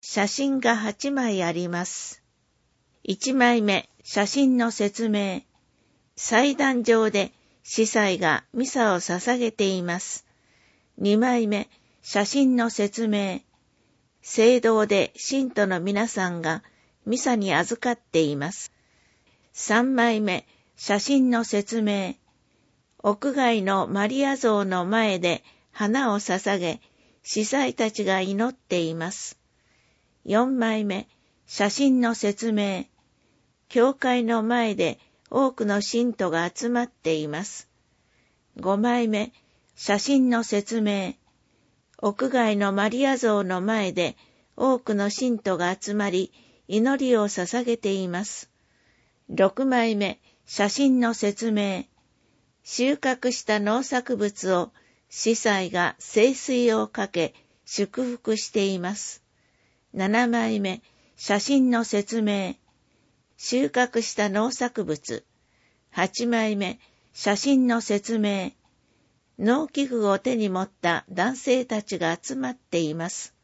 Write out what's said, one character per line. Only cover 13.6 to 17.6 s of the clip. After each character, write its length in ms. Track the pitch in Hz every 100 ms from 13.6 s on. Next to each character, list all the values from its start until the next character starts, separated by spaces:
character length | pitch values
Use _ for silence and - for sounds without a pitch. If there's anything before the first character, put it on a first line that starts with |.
| _ _ _ _ _ _
聖 400 | - - 226 247
堂 240 | 226 220 214
で 260 | 202 151 -
信 340 | - 269 262
徒 160 | 208 202
の 160 | 180
皆 260 | 180 202 233
さ 220 | - 185
ん 140 | 170
が 200 | 160 160 - _ _ _ -
ミ 100 | 247
サ 180 | 302 233
に 180 | 196
預 280 | 156